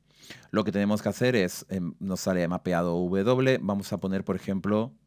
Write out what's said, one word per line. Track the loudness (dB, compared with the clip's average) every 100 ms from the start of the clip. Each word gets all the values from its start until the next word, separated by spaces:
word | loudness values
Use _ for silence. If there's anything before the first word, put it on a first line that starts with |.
| _ _ -20 -20 -4
Lo | -2 0
que |
tenemos | 0 2 0
que | -2
hacer | 0 2 4
es, | 2 -2 -8
em, | -6 -6 -6
nos | -6 -2
sale | 0 2 2
mapeado | 0 0 0 2 0
W, | 0 2 2 4 4 2
vamos | 0 -4 -4
a | -4
poner, | -2 -4 -2
por | -4
ejemplo | -4 -4 0 0 -2 -8